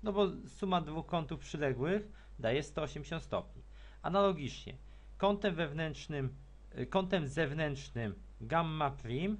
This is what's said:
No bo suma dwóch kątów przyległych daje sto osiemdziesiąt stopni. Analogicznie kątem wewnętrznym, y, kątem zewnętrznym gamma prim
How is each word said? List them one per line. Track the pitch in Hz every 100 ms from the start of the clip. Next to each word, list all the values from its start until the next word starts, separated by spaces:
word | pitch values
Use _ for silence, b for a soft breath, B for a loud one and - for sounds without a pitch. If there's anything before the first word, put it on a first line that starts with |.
No | 214
bo | 196 196 - -
suma | - 196 180
dwóch | 151 156 160
kątów | 175 151 160
przyległych | - 151 143 120 143 202 208 B B -
daje | 110 131
sto | 151 -
osiemdziesiąt | 151 151 143 165
stopni. | - 98 - - - B B B
Analogicznie | - 185 202 175 135 - - 135 b b b -
kątem | 196 202 208
wewnętrznym, | 165 160 151 160 147 - 147 135 - - - - -
y, | 123
kątem | 190 185 190 143
zewnętrznym | 139 156 151 151 139 - 117 110 92 - -
gamma | 110 165 165 156 143
prim | 139 117 123 185 208